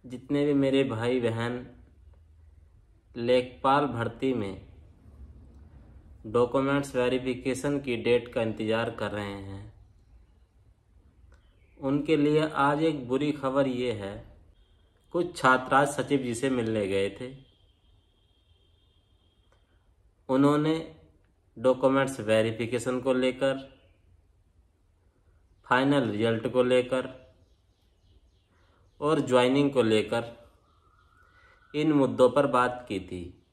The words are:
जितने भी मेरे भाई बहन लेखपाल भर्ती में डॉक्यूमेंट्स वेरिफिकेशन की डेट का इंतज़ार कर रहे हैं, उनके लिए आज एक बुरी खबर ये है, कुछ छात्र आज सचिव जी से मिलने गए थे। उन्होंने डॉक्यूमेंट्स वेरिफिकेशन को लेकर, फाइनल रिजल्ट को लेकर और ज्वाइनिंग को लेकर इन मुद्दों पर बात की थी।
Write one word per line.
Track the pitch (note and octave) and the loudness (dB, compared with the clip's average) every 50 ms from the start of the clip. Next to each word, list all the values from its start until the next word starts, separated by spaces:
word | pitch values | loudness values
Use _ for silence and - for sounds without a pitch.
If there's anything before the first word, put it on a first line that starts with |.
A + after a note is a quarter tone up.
| _ | _
जितने | B2+ B2+ B2 - - C#3+ C#3+ C#3+ | -14 -16 -16 -6 -4 -2 0 2
भी | D3 C#3+ | 2 2
मेरे | C#3 C#3 C3+ C3+ C3+ C3 | 2 2 4 4 2 2
भाई | - A#2 A2 A#2 A#2+ B2+ B2+ | 0 -2 -2 -2 -2 0 0
बहन | A#2 A#2 A2+ A2+ A#2 A#2+ B2 B2 B2 B2 - - - - _ _ - - - - - _ - - - - - - - _ _ - _ _ _ _ _ _ - | 0 0 -2 -2 -4 -4 -6 -8 -12 -14 -20 -20 -20 -20 _ _ -20 -20 -20 -20 -20 _ -20 -20 -20 -20 -20 -20 -20 _ _ -20 _ _ _ _ _ _ -12
लेखपाल | B2 A#2 A#2+ B2+ B2+ B2 - - - - C3+ C3+ D3 D3 | -8 0 4 4 4 2 0 -10 -2 2 2 4 4 2
भर्ती | C3+ A#2+ A#2 A#2 A2+ A2+ - - C3+ B2+ | 0 -2 -4 -4 -4 -4 -4 -2 -2 -2
में | A#2 G#2 G2 F#2+ F#2+ - - - - - - - _ - - - - - - - - - - - - - - - - - - - - - - - - - | -2 -4 -6 -8 -12 -16 -20 -20 -20 -20 -20 -20 _ -20 -20 -20 -20 -20 -20 -20 -20 -20 -20 -20 -20 -20 -20 -20 -20 -20 -20 -20 -20 -20 -20 -20 -16 -14
डॉक्यूमेंट्स | A2 G#2+ A#2+ B2 A#2+ - C#3 C3+ C#3 C#3 C#3+ C#3 - - | -2 2 2 2 4 2 0 0 2 0 0 -2 -2 -2
वेरिफिकेशन | B2+ B2 B2 B2+ B2+ C3 C3 B2 - - C3+ B2+ - - C#3+ C#3+ C#3+ | 0 0 2 0 0 -2 -4 -6 -4 -4 -4 -4 -2 -2 -2 -2 -2
की | C#3+ C3 A#2+ | -2 -4 -4
डेट | A2 G#2+ A#2+ A#2+ A#2+ A#2 - - | -2 2 2 2 2 2 -2 -4
का | B2+ | -4
इंतज़ार | A2+ A2 G#2+ A2 A2+ G#2+ A2 A2 A#2 A#2 | -2 -2 -4 -4 -2 -2 0 0 -2 -4
कर | A2 - A2 G2+ | -4 -6 -8 -6
रहे | G2+ G#2 G2+ G2+ G2+ | -6 -6 -8 -8 -10
हैं, | G2 G2 G2 G2 G2 G#2 A2 - - - _ _ _ _ _ - - - _ _ _ _ _ _ _ _ _ _ _ _ _ _ _ _ _ _ _ - - - _ _ _ _ _ _ _ _ - | -12 -12 -14 -14 -14 -16 -18 -20 -20 -20 _ _ _ _ _ -20 -20 -20 _ _ _ _ _ _ _ _ _ _ _ _ _ _ _ _ _ _ _ -20 -20 -20 _ _ _ _ _ _ _ _ -8
उनके | - C3+ C#3 C#3 C#3+ - D#3+ | -4 -2 -2 -2 2 2 2
लिए | D3 C#3+ D3 D3+ D#3 D3+ D3+ | 2 4 4 4 2 0 0
आज | - C#3 C#3 C#3+ D3 D3+ D#3+ | 0 0 2 2 2 2 0
एक | D#3+ D3+ C#3+ B2+ | 0 0 -2 -4
बुरी | A#2 B2+ C3+ D3 D3+ C#3+ | -4 -2 -2 0 -2 -4
खबर | - - C3+ C3 C#3 C#3 | -2 -4 -2 0 0 0
ये | C3 B2 A#2+ B2 B2 A2 | 0 -2 -2 -4 -4 -4
है, | G2+ G2 G2 G2+ A2 - - - - - _ _ _ _ _ _ _ _ _ _ _ _ _ - | -6 -8 -10 -10 -12 -16 -20 -20 -20 -20 _ _ _ _ _ _ _ _ _ _ _ _ _ -4
कुछ | F3 E3+ F3 - | -4 -4 -4 -6
छात्र | - - C3 B2+ B2+ - - C#3 | 0 4 4 4 4 2 2 2
आज | C3+ D3 C#3+ | 2 2 2
सचिव | - - B2 - C#3+ C3+ B2 | -2 -6 -2 -2 -2 -2 -2
जी | B2 A#2 | -4 -6
से | A2+ - C3+ | -2 -2 -2
मिलने | C3 B2 A2+ A2 A2 G#2+ G2+ | -2 -2 -2 -2 -2 -2 -2
गए | F#2+ G2 G2 G2 G2+ | 0 0 0 -2 -2
थे। | G2 - B2+ B2+ C#3 C#3+ - _ _ _ _ _ _ _ _ _ _ _ _ _ _ _ _ _ _ _ _ _ _ _ _ _ _ _ _ _ _ _ _ _ _ _ _ _ _ _ _ _ _ _ _ _ _ _ _ _ _ _ _ _ _ _ _ - | -4 -10 -14 -14 -14 -18 -20 _ _ _ _ _ _ _ _ _ _ _ _ _ _ _ _ _ _ _ _ _ _ _ _ _ _ _ _ _ _ _ _ _ _ _ _ _ _ _ _ _ _ _ _ _ _ _ _ _ _ _ _ _ _ _ _ -2
उन्होंने | C3 C3 C#3 C#3+ D3 D3+ D3+ D#3 D#3+ E3 D#3+ - - - - _ _ _ _ _ _ _ _ _ _ | 2 4 4 4 4 2 0 0 -2 -2 -6 -12 -18 -20 -20 _ _ _ _ _ _ _ _ _ _
डॉक्यूमेंट्स | - A2+ B2+ B2+ B2+ - C3+ C3+ C#3 C3+ C3 - - | -2 0 0 0 2 2 2 2 2 0 -2 -4 -6
वेरिफिकेशन | G#2+ G#2+ A2 A2 A2 A2+ A2 - A#2+ A2 B2 A#2+ A2+ C3 B2+ B2+ | -2 0 2 2 2 0 -2 -4 -6 -4 -4 -4 -4 -4 -4 -2
को | A#2+ C3+ B2+ | -2 0 0
लेकर, | B2+ B2+ B2+ B2+ - C#3 C3+ C3+ C3+ - - - _ _ _ _ _ _ _ _ _ _ _ _ _ _ _ _ _ _ _ _ _ _ _ _ _ _ _ _ _ _ _ _ _ _ _ _ _ _ | 0 0 -2 -2 0 -2 -2 -2 -4 -10 -16 -20 _ _ _ _ _ _ _ _ _ _ _ _ _ _ _ _ _ _ _ _ _ _ _ _ _ _ _ _ _ _ _ _ _ _ _ _ _ _
फाइनल | - B2+ B2 C3+ C#3 C#3+ C#3+ B2 A2 | 0 2 2 4 4 2 2 2 0
रिजल्ट | G#2 G#2 A2+ A#2 A2+ A2+ A2+ | -2 0 0 0 0 0 -2
को | B2+ B2 B2+ B2 | -2 2 2 2
लेकर | B2 B2+ B2+ B2 - C3 B2+ B2+ - - - - - _ _ _ _ _ _ _ _ _ _ _ _ _ _ _ _ _ _ _ _ _ _ _ _ _ _ _ _ _ _ _ _ _ _ | 4 4 2 2 2 -4 -4 -4 -6 -12 -18 -20 -20 _ _ _ _ _ _ _ _ _ _ _ _ _ _ _ _ _ _ _ _ _ _ _ _ _ _ _ _ _ _ _ _ _ _
और | C#3+ D3 D#3 D3 | 0 0 2 2
ज्वाइनिंग | C3+ A#2 B2 B2 B2 B2+ C3+ C#3+ C#3+ C#3 C3+ | 2 4 4 4 6 6 4 4 2 2 2
को | C3 | 2
लेकर | A2+ A2 A2 G#2+ G#2 - A#2 A#2 A2+ - - - - - _ _ _ _ _ _ _ _ _ _ _ _ _ _ _ _ _ _ _ _ _ _ _ _ - | 2 4 4 2 2 0 -4 -4 -4 -6 -14 -20 -20 -20 _ _ _ _ _ _ _ _ _ _ _ _ _ _ _ _ _ _ _ _ _ _ _ _ -4
इन | D3 D3+ D#3 D3+ | -2 0 2 4
मुद्दों | C#3+ C3+ A#2+ A2 A2 B2+ B2 | 4 4 2 4 4 4 6
पर | A#2 D3 C#3 | 6 4 2
बात | C3+ B2+ B2 B2 B2 - - - | 2 2 2 0 0 -2 -6 -10
की | - G#2+ F#2+ | -8 -8 -8
थी। | F2 - F#2 F2+ F2 F2 - _ _ _ | -8 -10 -12 -12 -12 -12 -16 _ _ _